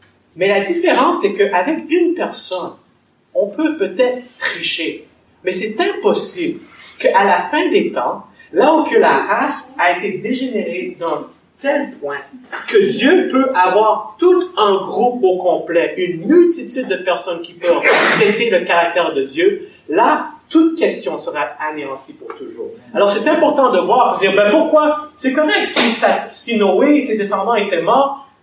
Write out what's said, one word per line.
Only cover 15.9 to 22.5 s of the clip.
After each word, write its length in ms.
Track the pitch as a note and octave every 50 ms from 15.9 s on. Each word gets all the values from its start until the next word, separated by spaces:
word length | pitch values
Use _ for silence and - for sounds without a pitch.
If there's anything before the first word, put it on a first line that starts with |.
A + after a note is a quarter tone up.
| - F#3
une 300 | F3+ F3 E3+ D#3+ F3+ A#3
multitude 580 | D#4 F4+ F4 E4+ - C4+ A#3+ G3+ B3 C4 B3+
de 120 | - F#3 F3
personnes 380 | F3+ F3+ F3 E3+ - F#3 E3+ E3
qui 120 | E3+ - -
peuvent 240 | - F3 F3 E3 -
refléter 720 | - - - - - - - - G#3+ G3+ G#3 A3+ A#3 A3+
le 100 | F#3+ E3+ F3
caractère 480 | - F3 E3+ E3+ E3+ F3 F3+ E3+ - -
de 100 | - -
Dieu, 440 | - C#3 D#3 F3+ G#3 - - - - - _ _ -
là, 400 | - G3 A#3 B3+ D4+ - - - - - _ -
toute 300 | - E4 D#4+ E4 E4 -
question 400 | A3 - - - - F3+ - -
sera 220 | - E3 D#3+ D3 C#3 - - -
anéantie 540 | D#3 D#3 D#3 D3+ C#3 C3+ C3+ - - -
pour 200 | - - - - -
toujours. 340 | - C3 -